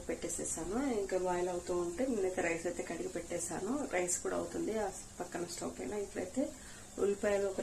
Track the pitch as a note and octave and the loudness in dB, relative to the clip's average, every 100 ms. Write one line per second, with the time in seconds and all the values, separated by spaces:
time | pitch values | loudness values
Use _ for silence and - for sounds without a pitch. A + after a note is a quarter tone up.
0 | - E3 E3+ - D3 - D#3+ A3 C#4+ A3+ | -2 -2 -2 -2 -2 -2 0 0 2 2
1 | F#3+ F#3 F3+ F3 F3+ F3 F3 F3+ F3 F3 | 2 2 2 2 2 0 0 2 2 2
2 | C4 A3+ F#3 F#3 E3+ E3 F3+ E3+ F3 E3 | 2 4 2 2 2 2 0 -2 -4 -4
3 | F3+ F3 - F3 - E3 F#3+ C#4 C4+ F3+ | -4 -4 -4 -2 -2 -2 0 0 2 2
4 | F3+ - G3 F3+ E3+ F3+ E3+ A3 G3+ F#3 | 2 2 0 0 0 0 0 2 0 -2
5 | - - F3+ F3 E3+ - E3+ - F#3 G#3 | -10 -8 -6 -4 -4 -4 -4 -4 -4 -2
6 | G3+ - F3+ - D#4 - - - - - | -2 -2 -2 0 0 -2 -12 -14 -10 0
7 | G3 G3+ G#3 G3+ G3 F#3+ | 2 4 4 4 4 2